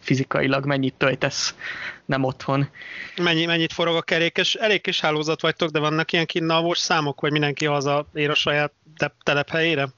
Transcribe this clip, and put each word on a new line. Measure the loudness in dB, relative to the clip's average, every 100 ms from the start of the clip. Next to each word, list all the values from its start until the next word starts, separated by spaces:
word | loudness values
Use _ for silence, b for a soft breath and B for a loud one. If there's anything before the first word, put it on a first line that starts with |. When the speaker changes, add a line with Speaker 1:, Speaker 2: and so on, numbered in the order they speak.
Speaker 1:
fizikailag | -2 0 0 0 0 0 0
mennyit | 0 -2 0
töltesz, | 0 2 -2 -2 -6 -6 B B B B -4
nem | -2
otthon. | -2 -4 -2 0 -2 B B B B -2
Speaker 2:
Mennyi, | 2 2 2
mennyit | 0 0
forog | 0 0 0
a |
kerék, | 0 2 2 2
és | 0 0
elég | 2 0
kis | 0 0
hálózat | 0 0 0 0
vagytok, | 0 0 0
de | 0
vannak | 0 0 0
ilyen | 0 0
kinnalvós | -2 0 2 2 0
számok, | 2 2 0 -2
vagy | 0
mindenki | 2 0 0 0
haza | 0 0 0 -2
ér | -2 0
a | 0
saját | 2 0 -2 -6 _ -6
te-, | -6 -2
telephelyére? | 0 0 0 0 0 0 -2